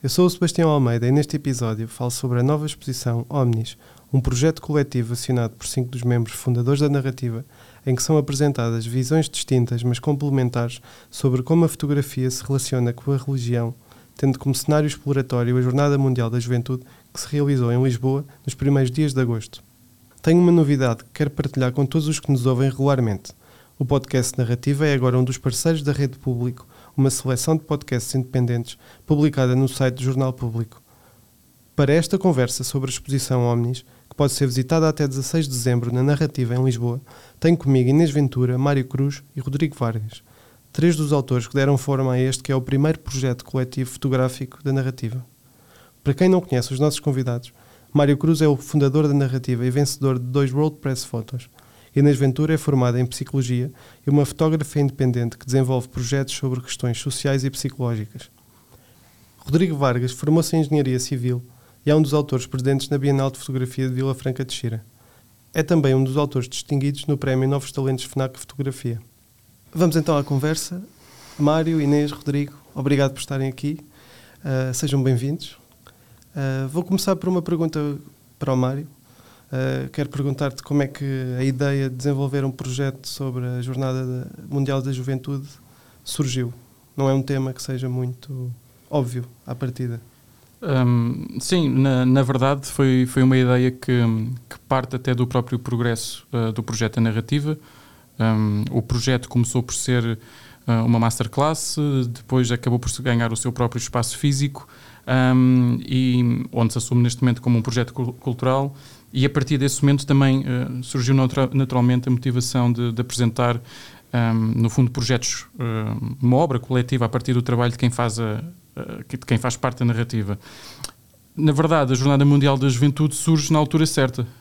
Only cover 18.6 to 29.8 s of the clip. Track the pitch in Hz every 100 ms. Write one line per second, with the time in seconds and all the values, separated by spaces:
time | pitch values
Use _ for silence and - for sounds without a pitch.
18.6 | 139 139 127 127 151 131 123 113 - -
19.6 | _ _ _ _ _ _ - 175 175 170
20.6 | 143 143 127 113 - - 147 - 139 -
21.6 | 127 127 131 165 151 151 - 131 123 123
22.6 | 135 131 139 135 113 98 - - _ -
23.6 | _ _ 127 139 123 127 123 - 117 123
24.6 | 139 143 151 139 127 123 127 127 131 -
25.6 | 165 160 143 139 139 131 135 120 123 123
26.6 | - - - - 135 131 131 123 - 160
27.6 | 156 147 - 123 - 135 127 131 120 120
28.6 | 117 - - - - 147 151 139 127 127
29.6 | 135 -